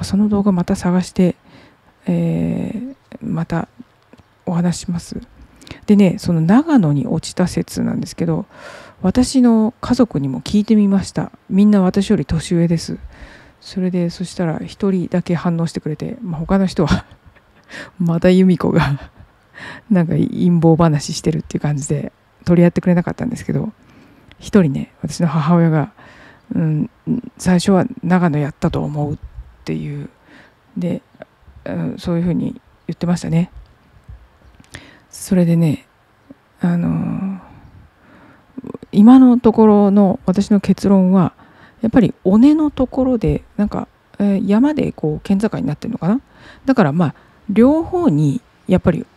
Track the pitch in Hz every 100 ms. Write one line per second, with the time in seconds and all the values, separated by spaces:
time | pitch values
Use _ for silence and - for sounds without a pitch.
0 | - 190 208 202 202 185 175 196 175 180
1 | 175 - 185 - _ - - _ _ _
2 | - 170 170 165 165 175 180 - 254 269
3 | _ - - 165 165 165 - - - _
4 | _ - _ _ - 170 175 170 - 170
5 | - - - - - _ - - - 202
6 | 190 214 - 170 160 220 330 277 160 143
7 | - 160 - - 180 - - - 117 -
8 | - - 165 160 - - - - - -
9 | 185 247 254 269 240 226 220 - - 254
10 | 240 147 139 135 - 208 202 214 202 196
11 | 185 - - - - 190 208 208 185 202
12 | 196 202 - 165 - 175 170 165 - -
13 | - - - - - _ - 190 185 180
14 | 170 - 175 - 170 156 165 - 196 190
15 | 170 180 - 170 180 165 165 - 160 151
16 | 156 247 208 156 170 196 185 - 151 196
17 | - - _ _ _ _ _ - - -
18 | 170 165 180 185 185 175 - - 139 139
19 | - - - _ _ - - - - 190
20 | 165 147 - - 180 175 165 160 170 147
21 | - 165 170 156 - - 147 143 139 143
22 | - - _ _ - 175 175 - - 175
23 | 170 - - - - 139 220 - _ -
24 | - _ _ - - 208 160 135 - _
25 | 160 - 175 156 147 175 165 156 139 -
26 | - - - - - - 160 151 - _
27 | - - - - - 180 - 190 - -
28 | 170 180 175 147 143 - 165 139 156 147
29 | 147 151 - - - - - 160 151 143
30 | - _ _ - - _ _ - 175 -
31 | - _ - _ - - - 180 165 -
32 | 185 170 175 156 - - _ _ - 170
33 | 175 175 170 165 180 - - _ _ _
34 | - - _ _ _ - _ - - -
35 | _ - - 185 170 170 160 - _ _
36 | _ _ - - _ _ 180 175 170 165
37 | 165 170 190 190 - - - - - _
38 | _ - - _ _ - - - - -
39 | 214 262 254 247 233 214 220 208 202 202
40 | 196 - - 180 202 202 - 185 196 196
41 | 185 190 175 - - _ - _ 226 269
42 | 196 - 185 208 277 311 302 - 254 -
43 | 262 247 156 143 - - 208 - - _
44 | _ - 202 196 190 208 285 302 - -
45 | 151 151 - 196 214 - 262 151 240 -
46 | 165 247 - _ - - - 262 156 156
47 | 160 - _ _ - 202 247 311 330 359
48 | 330 147 151 254 - _ - 185 - 156
49 | -